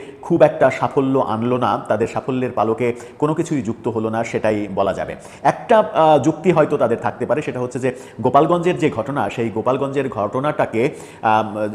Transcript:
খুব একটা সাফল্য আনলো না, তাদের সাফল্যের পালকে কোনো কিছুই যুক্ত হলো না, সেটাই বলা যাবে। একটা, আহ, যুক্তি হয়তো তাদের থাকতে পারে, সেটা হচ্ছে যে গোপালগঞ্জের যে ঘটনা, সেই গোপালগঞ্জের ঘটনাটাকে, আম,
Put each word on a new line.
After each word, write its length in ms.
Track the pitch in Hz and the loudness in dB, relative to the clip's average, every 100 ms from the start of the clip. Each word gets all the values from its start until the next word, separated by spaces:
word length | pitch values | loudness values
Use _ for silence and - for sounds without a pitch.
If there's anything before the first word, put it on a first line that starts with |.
| - - | -8 -10
খুব 220 | - 170 | 0 4
একটা 280 | 151 156 131 | 4 6 2
সাফল্য 480 | - 123 - 135 135 | 2 0 0 2 2
আনলো 380 | 101 110 120 127 | 2 0 0 2
না, 240 | 117 104 135 | 2 0 0
তাদের 200 | 110 110 | 0 0
সাফল্যের 440 | 113 - 127 123 | -2 -4 -2 -2
পালকে 420 | - 107 110 123 120 - - | 0 0 0 0 -2 -8 -2
কোনো 140 | 147 | -2
কিছুই 280 | 160 160 147 | 0 -2 -2
যুক্ত 260 | 104 113 120 | -4 -4 -4
হলো 220 | 113 110 | -2 -2
না, 140 | 113 | -2
সেটাই 440 | 113 117 110 107 104 98 | -2 0 0 0 -2 -2
বলা 180 | 98 | -2
যাবে। 220 | 87 - - - - | -2 -4 -8 -14 -4
একটা, 360 | - - - 220 | -2 0 2 2
আহ, 400 | 208 - 156 147 | 2 2 4 4
যুক্তি 320 | 127 160 185 | 2 0 2
হয়তো 260 | 160 143 143 | 2 2 2
তাদের 200 | 123 113 | 0 0
থাকতে 280 | 117 104 123 | -4 -4 -2
পারে, 160 | 151 | -2
সেটা 180 | 147 123 | -2 -6
হচ্ছে 200 | 123 127 | -6 -4
যে 160 | 127 123 - - | -4 -4 -10 -4
গোপালগঞ্জের 560 | 123 135 156 175 175 156 | 2 4 4 2 2 2
যে 120 | 147 | 0
ঘটনা, 400 | 117 110 139 101 | 0 -4 -2 -2
সেই 200 | - 117 | -2 -4
গোপালগঞ্জের 600 | 104 107 131 139 135 131 | -2 0 0 0 -2 -2
ঘটনাটাকে, 800 | - 101 127 147 151 117 110 135 - - - | -2 -2 -2 -2 -2 -2 0 -2 -2 -16 -4
আম, 460 | 113 107 107 101 107 | 2 2 2 -4 -6